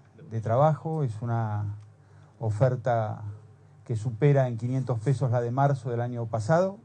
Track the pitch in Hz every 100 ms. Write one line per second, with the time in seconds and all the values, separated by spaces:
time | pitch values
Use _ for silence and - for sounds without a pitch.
0 | - - - 113 107 120 156 147 160 160
1 | 131 107 120 117 110 107 101 104 - _
2 | _ - - - 113 104 131 120 127 117
3 | 107 107 104 104 - - - - - 110
4 | 120 110 147 139 127 113 120 131 131 113
5 | 143 135 131 123 117 131 143 139 131 117
6 | 120 120 113 113 101 165 190 208